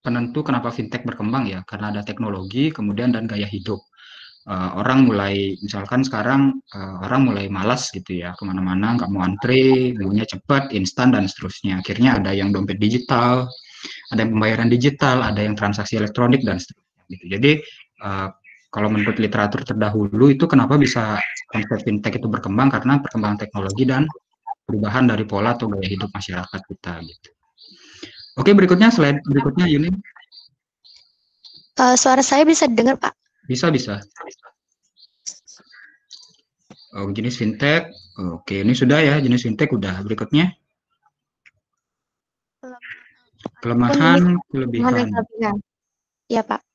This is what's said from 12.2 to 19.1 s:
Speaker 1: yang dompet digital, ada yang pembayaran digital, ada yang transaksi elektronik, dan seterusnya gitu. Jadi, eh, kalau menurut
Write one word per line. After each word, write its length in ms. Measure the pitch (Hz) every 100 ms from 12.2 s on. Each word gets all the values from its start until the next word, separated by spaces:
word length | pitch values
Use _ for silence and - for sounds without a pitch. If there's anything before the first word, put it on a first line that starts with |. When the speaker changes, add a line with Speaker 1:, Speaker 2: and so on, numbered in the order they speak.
| 95
Speaker 1:
yang 160 | 98 98
dompet 320 | 98 98 98
digital, 640 | 107 123 123 123 123 123 123 - - - - - -
ada 160 | 110
yang 80 | 113
pembayaran 400 | 110 107 113 120
digital, 480 | 120 139 143 139 127
ada 240 | 110 104
yang 80 | 104
transaksi 480 | 104 104 101 101 110
elektronik, 400 | 104 113 120 135
dan 160 | 113 92
seterusnya 480 | - - _ _ _
gitu. 120 | 92 87 98
Jadi, 140 | 139 151 - - _ _
eh, 260 | 104 98 95 - - - _
kalau 160 | 107 104
menurut 320 | 104 104